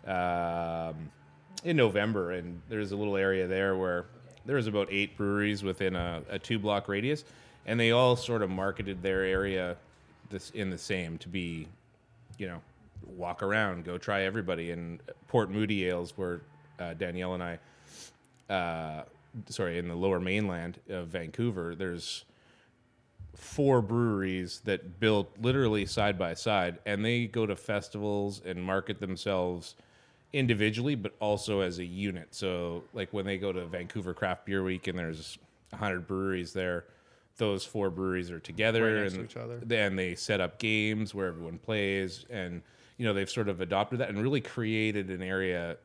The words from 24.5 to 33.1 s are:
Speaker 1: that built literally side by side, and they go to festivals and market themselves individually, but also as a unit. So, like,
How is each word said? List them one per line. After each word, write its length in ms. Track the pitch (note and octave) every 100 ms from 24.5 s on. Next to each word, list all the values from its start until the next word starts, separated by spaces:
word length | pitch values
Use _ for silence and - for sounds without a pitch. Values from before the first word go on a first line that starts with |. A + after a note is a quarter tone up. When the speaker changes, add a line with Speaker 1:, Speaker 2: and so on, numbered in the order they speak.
| -
Speaker 1:
that 340 | G#2+ F#2+ F#2 F2
built 300 | A2 G#2 F2+ -
literally 460 | A#2 C3 A#2+ G#2+
side 340 | F#2+ - G#2 F#2
by 140 | F2
side, 460 | E2 A2+ G#2 F2 E2+ G#2+
and 180 | G2+
they 220 | A2 A#2+ A2+
go 180 | A#2
to 100 | G#2+
festivals 840 | F#2 - G#2 - G#2 G#2 G2+ G2+ G2 F2+
and 160 | F2+
market 360 | F#2 F#2+ F#2+ F#2+
themselves 760 | G2 F2+ G#2 F#2+ F2+ F2+ - - - - - _ _
individually, 640 | C#3+ B2+ G#2+ G#2+ G#2+ C3
but 200 | C3+ G2+ -
also 400 | G#2+ G2+ - G2+
as 180 | F#2 F2
a 60 |
unit. 440 | F2 F2+ G2+ F2+ D#2
So, 500 | - G2 F2 F2 E2+ -
like, 180 | A2+ F#2+